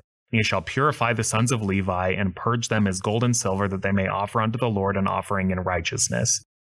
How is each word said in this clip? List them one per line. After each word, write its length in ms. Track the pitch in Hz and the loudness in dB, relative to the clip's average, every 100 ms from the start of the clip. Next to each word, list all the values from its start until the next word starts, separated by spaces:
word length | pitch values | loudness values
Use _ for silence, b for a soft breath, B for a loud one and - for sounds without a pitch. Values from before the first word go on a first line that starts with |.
| - _ _ | -6 _ _
and 60 | 113 | 0
he 60 | |
shall 180 | 107 98 | 2 0
purify 500 | 85 - 147 139 117 | -2 0 0 2 0
the 100 | 113 | 0
sons 280 | 110 110 120 | 0 2 2
of 120 | 127 | 0
Levi, 460 | 104 95 92 90 92 | 0 0 0 0 0
and 260 | 92 98 - | 0 0 -2
purge 320 | - 120 113 | -2 0 0
them 180 | 110 101 | 2 2
as 140 | 92 | 0
gold 240 | 107 110 | 0 0
and 120 | 123 117 | 2 0
silver, 320 | 101 95 101 | 0 0 0
that 140 | 95 | 0
they 100 | 98 | 0
may 160 | 98 95 | 0 0
offer 340 | 98 101 117 | -2 -2 0
unto 180 | 110 120 | 0 0
the 100 | 120 | 0
Lord 260 | 101 98 98 | 0 0 0
an 120 | 95 | 0
offering 420 | 95 - 98 92 | -2 -2 -2 0
in 100 | 92 | 0
righteousness." 800 | 92 90 82 - - 58 120 - - _ _ | -2 -2 -2 -2 -2 0 0 -2 -6 _ _